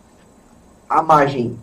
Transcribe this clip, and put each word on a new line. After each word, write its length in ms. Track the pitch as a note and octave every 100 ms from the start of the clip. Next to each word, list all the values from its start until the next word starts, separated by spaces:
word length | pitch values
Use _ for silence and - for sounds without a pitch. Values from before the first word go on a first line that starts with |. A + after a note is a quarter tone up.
| _ _ _ _ _ - - - -
a 140 | C#3+
margem 540 | D#3+ D3+ C#3 C#3 A#2 -